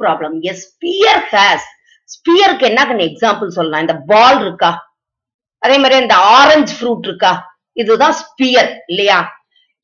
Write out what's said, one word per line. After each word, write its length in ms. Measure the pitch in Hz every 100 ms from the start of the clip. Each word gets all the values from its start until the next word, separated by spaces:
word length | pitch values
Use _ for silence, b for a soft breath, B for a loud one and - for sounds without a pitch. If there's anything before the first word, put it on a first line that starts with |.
problem. 340 | 208 156 151 160 170
A 20 | 180 -
sphere 560 | _ 339 381 415 370 -
has, 320 | 208 202 165 - _ _ _ _
ஸ்பியருக்கு 520 | - - 349 392 339 247
என்ன 140 | 226 277
கண்ணு 200 | 240 165
Example 480 | 156 226 202 202 175
சொல்லலாம்? 260 | 165 156 165
இந்த 100 | 160 143
ball 280 | 214 240 277 202
இருக்கா? 260 | 175 175 170 - _ _ _ _ _ _ _ 240
அதே 100 | 277
மாதிரி 160 | 262 262
இந்த 140 | 240 196 196 247
orange 360 | 285 302 285 -
fruit 300 | 240 226 196
இருக்கா? 240 | - 196 175 - _ _ -
இதுதான் 340 | 214 226 294 302
spear 480 | - - 262 247 202 - -
இல்லையா? 280 | 180 202 185 170 - _ _ _ _